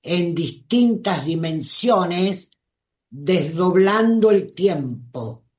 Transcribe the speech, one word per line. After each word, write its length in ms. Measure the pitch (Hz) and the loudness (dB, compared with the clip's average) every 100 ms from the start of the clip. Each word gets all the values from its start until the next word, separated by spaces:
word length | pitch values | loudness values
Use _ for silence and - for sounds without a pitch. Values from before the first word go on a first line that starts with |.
en 320 | - 175 175 160 | -2 -2 -2 -2
distintas 880 | 156 - _ 240 240 220 202 165 139 | -4 -8 _ 2 2 2 -2 -2 -2
dimensiones, 1200 | 160 160 160 - - 233 208 175 175 190 190 - _ _ _ _ _ _ | -4 -4 -2 -2 0 2 2 2 0 -2 -2 -12 _ _ _ _ _ _
desdoblando 1200 | 131 143 170 147 165 180 180 190 214 226 226 214 | -10 -2 0 0 0 2 4 2 2 2 4 4
el 200 | 202 - | 2 0
tiempo 960 | - 196 156 131 117 - 127 113 - _ | -2 -2 0 -6 -10 -12 -12 -10 -12 _